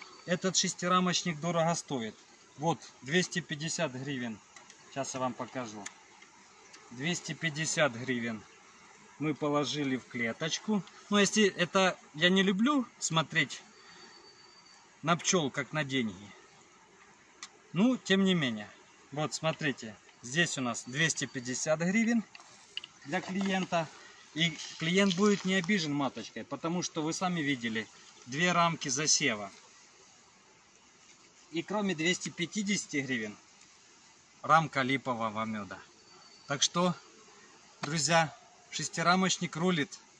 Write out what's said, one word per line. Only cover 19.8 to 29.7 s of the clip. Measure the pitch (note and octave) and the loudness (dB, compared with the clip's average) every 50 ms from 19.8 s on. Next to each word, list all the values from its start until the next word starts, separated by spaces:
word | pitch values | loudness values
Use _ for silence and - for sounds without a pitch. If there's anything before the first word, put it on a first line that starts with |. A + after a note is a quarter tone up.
| A#2+ A2 G#2 - - - - - | -10 -14 -16 -18 -20 -20 -20 -18
здесь | - A#2+ C3 E3+ E3+ - - C#3 | -12 -2 0 0 0 0 0 -2
у | |
нас | B2+ A#2+ A2+ - - | -4 -4 -4 -6 -8
двести | B2 C3 D3 D#3+ D#3 - - C#3 | -6 -2 0 0 0 0 -2 -6
пятьдесят | A#2+ - C3 A#2+ B2 B2+ - - D#3 D#3 D#3 | -6 -6 -8 -6 -6 -6 -4 0 0 0 2
гривен | E3+ F3+ F#3+ A3+ A3+ A3+ A#3+ A3+ - - - - - - - - - - - - - - - - - | 2 2 2 2 2 4 2 2 0 -2 -12 -20 -20 -20 -20 -20 -20 -16 -14 -14 -14 -14 -20 -16 -8
для | C#3 E3 F#3 | -6 -4 -4
клиента. | - - F#3 G3 G3 G3 F#3+ F#3+ F3 - F3 E3+ D#3+ - - - - - - - - - - | -4 -4 -2 -2 0 0 0 0 0 0 0 0 -2 -2 -8 -18 -20 -20 -20 -20 -20 -10 -2
И | D3+ E3+ E3 D3+ - - - - | 0 0 0 0 -4 -10 -12 -8
клиент | - E3 E3 F3+ G3 G3+ G3 E3+ | -4 -2 2 4 4 4 4 4
будет | F3+ G#3 G#3 G3+ - - | 4 4 4 4 4 2
не | F#3 F#3+ | 2 2
обижен | F#3+ E3+ E3+ G#3+ F#3+ D#3+ D3 C#3+ | 2 2 2 2 2 2 0 0
маточкой, | C#3+ C#3 B2 - A#2 G#2+ - - A2+ G#2 | 0 0 -2 -2 -6 -10 -10 -12 -12 -10
потому | - C#3+ C#3 - E3 F3 C3 A#2+ | -8 -8 -4 -2 -2 0 0 -2
что | - - E3 | -2 -4 -2
вы | D3+ D#3+ | -2 -2
сами | D#3 - F#3+ F3+ F3 E3 | -2 -2 -2 0 0 0
видели, | C#3+ C#3+ C#3 A#2+ A#2 A#2 A2 A2+ G#2 - - - - - - - - | 0 0 0 -2 -2 -2 -2 -4 -4 -6 -12 -20 -20 -20 -20 -20 -12
две | B2 B2+ D3+ F3+ F3+ | -8 -2 2 2 4
рамки | E3+ E3+ E3+ E3+ D#3+ - - C#3+ | 4 4 4 4 2 -2 -4 -4
засева. | A#2+ C#3 D#3 C#3+ - - D3+ B2+ A2 G#2 G2+ G2 - - - - | -2 0 2 2 2 4 4 0 0 -2 -6 -10 -14 -18 -20 -20